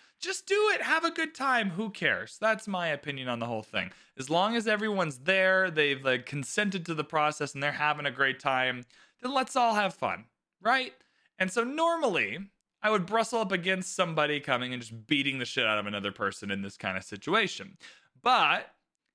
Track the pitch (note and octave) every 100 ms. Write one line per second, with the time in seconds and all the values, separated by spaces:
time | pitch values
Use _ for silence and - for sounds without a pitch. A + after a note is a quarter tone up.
0 | _ _ F4 F#4+ - G4+ G#4+ F#4 - D#4+
1 | E4 E4 D#4 - C4+ B3 G3+ E3+ A3 -
2 | D3+ F#2+ A2 - A3 G#3+ G#3 F#3 E3+ C#3+
3 | D3+ C#3 B2+ A#2+ A#2 A2 A2 G#2+ F2+ -
4 | - - C3 E3 G3+ A#3 A3 G#3+ G#3+ G3
5 | E3 B2+ C#3+ F#3+ F#3 F#3+ F#3 D#3 D3 C3
6 | C3+ B2+ B2+ C#3+ C3+ - G#3 F#3+ E3 D#3
7 | D3 D#3+ D3+ D3 C#3+ C#3 C#3+ C3+ D3+ D3
8 | C#3+ B2+ C3+ C3 C#3 C3 B2+ B2 B2 -
9 | - _ B3 C#4 C4 C4 A#3 G#3+ G3 -
10 | G#2+ F2+ A2+ _ _ _ G#3 C4 B3+ -
11 | _ _ _ - F#3 A#3+ A#3+ D4+ E4 E4
12 | C4+ E3 G#2 C3+ G3 _ _ _ G#3+ G#3+
13 | F3 A3+ A3 A#3 G3+ F#3+ F3 F#3+ F#3 -
14 | E3+ D#3 D3 D3 C#3+ B2 B2 B2+ A2+ A2+
15 | A2 D3 C#3 C3+ A#2+ - A2+ G#2+ G2+ G#2
16 | G2+ G2 G2 - G2+ G2 G2 - G2+ F#2
17 | - G2+ - G#3 G3 - G2 - - -
18 | _ _ A#3 B3 D3+ E3+ - _ _ _
19 | _